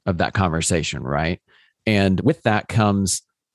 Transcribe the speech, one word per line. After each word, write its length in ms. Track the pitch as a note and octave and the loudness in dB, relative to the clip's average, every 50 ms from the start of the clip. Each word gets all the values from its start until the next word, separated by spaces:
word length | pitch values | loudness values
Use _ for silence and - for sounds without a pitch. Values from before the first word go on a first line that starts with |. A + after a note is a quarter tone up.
| - | -4
of 120 | G2+ F2+ E2 | -4 -2 -2
that 160 | F2+ - - | -2 -2 0
conversation, 720 | - F#2+ F2 D#2+ E2 D#2 - F2+ D#2+ D#2 - - C2+ B1+ | 0 0 0 0 -2 -2 0 -2 -2 -2 -4 -8 -8 -8
right? 380 | B1+ C#2+ D2 D#2+ E2 F2+ - _ _ _ _ _ _ _ _ - | -4 -4 -2 -2 -2 -4 -6 _ _ _ _ _ _ _ _ -2
And 340 | A2 G#2+ G2+ G2 F#2+ F#2 F2+ | 0 2 2 2 2 2 2
with 240 | F#2 C3 E3 - - | 2 0 0 0 0
that 240 | A#2 G#2+ G#2+ - - | 0 0 0 -2 -2
comes 540 | - A2+ G#2+ G#2 G2+ G2 G2 F#2 - - _ _ _ _ _ _ - | 0 2 2 4 2 2 0 0 -2 -6 _ _ _ _ _ _ -8